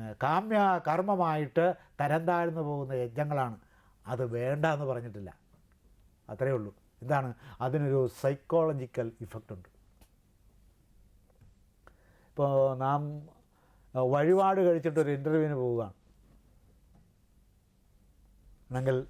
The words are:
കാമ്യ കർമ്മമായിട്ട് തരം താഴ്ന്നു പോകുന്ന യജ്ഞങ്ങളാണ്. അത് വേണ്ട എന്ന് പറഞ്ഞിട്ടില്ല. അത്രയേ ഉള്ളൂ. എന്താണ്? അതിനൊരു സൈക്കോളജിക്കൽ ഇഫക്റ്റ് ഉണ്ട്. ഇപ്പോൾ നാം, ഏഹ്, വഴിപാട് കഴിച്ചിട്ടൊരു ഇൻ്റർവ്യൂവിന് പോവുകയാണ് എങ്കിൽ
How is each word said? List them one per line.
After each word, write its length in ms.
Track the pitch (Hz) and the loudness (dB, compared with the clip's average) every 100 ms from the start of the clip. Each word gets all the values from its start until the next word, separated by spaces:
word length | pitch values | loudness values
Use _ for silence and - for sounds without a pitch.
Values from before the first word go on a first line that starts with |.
| 110 107 | -12 -4
കാമ്യ 580 | 135 170 220 214 196 175 156 | 0 0 2 2 4 2 2
കർമ്മമായിട്ട് 880 | 165 196 190 165 156 143 165 180 170 - - | 0 0 0 2 0 0 2 2 2 -6 -4
തരം 240 | 143 156 165 | 0 0 2
താഴ്ന്നു 360 | 175 170 160 | 2 0 -2
പോകുന്ന 320 | 147 143 131 | -4 -4 -4
യജ്ഞങ്ങളാണ്. 640 | 127 123 123 147 143 123 107 - _ _ _ 101 | -4 -2 -2 -2 0 -2 -4 -16 _ _ _ -6
അത് 180 | 123 123 | -4 -2
വേണ്ട 400 | 117 123 147 160 | -2 -2 0 0
എന്ന് 200 | 147 139 | 0 -2
പറഞ്ഞിട്ടില്ല. 500 | 120 117 104 92 - _ _ _ _ _ _ _ _ - | -6 -8 -12 -14 -16 _ _ _ _ _ _ _ _ -14
അത്രയേ 220 | 107 135 | -4 -2
ഉള്ളൂ. 240 | 123 101 - _ _ | -2 -6 -12 _ _
എന്താണ്? 320 | 120 143 131 - 127 - | -2 -2 -2 -8 -16 -8
അതിനൊരു 460 | 127 143 143 135 123 - | -4 0 0 2 0 0
സൈക്കോളജിക്കൽ 920 | 135 139 - 165 160 139 123 - 117 - | -2 -2 0 0 2 -2 -6 -6 -6 -8
ഇഫക്റ്റ് 320 | 87 113 - | -12 -14 -14
ഉണ്ട്. 160 | 95 - _ _ _ - _ _ _ _ _ _ _ _ _ _ _ _ _ - _ _ _ - _ _ _ _ | -16 -18 _ _ _ -20 _ _ _ _ _ _ _ _ _ _ _ _ _ -20 _ _ _ -20 _ _ _ _
ഇപ്പോൾ 480 | - 139 135 135 131 | -2 2 4 2 2
നാം, 240 | 131 147 147 147 151 - _ _ _ _ _ 127 | 0 0 -2 -8 -14 -20 _ _ _ _ _ 0
ഏഹ്, 120 | 127 | 2
വഴിപാട് 460 | 143 156 190 190 190 | 4 4 6 4 4
കഴിച്ചിട്ടൊരു 500 | 180 165 160 151 143 | 4 4 2 0 0
ഇൻ്റർവ്യൂവിന് 420 | 139 151 156 151 | 0 0 2 2
പോവുകയാണ് 480 | 139 123 117 104 - _ _ - - _ _ - _ _ - _ _ _ _ _ _ _ _ _ _ _ _ _ _ - - - 127 | 0 0 -2 -4 -10 _ _ -20 -20 _ _ -20 _ _ -20 _ _ _ _ _ _ _ _ _ _ _ _ _ _ -20 -20 -8 -4
എങ്കിൽ 280 | 135 131 | 0 0